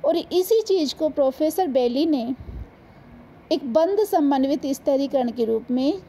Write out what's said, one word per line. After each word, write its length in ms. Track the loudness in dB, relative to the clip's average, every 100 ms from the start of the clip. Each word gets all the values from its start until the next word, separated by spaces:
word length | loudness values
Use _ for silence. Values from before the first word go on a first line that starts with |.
और 120 | 0 -2
इसी 460 | 0 -2 2 0
चीज़ 320 | 2 0 0
को 140 | -2 -4
प्रोफेसर 580 | 0 0 2 -2 0 0
बेली 400 | 2 0 0 0
ने 280 | 0 -2 -8 -10 -14 -16 -20 -20 -20 -20 -20 -20 -20 -4
एक 200 | -4 0
बंद 320 | 0 2 2
समन्वित 640 | 2 2 2 2 2 0 -2
स्तरीकरण 640 | -4 0 0 0 0 -2
के 140 | -2
रूप 200 | -2 -2 -2
में 280 | 0 0 -2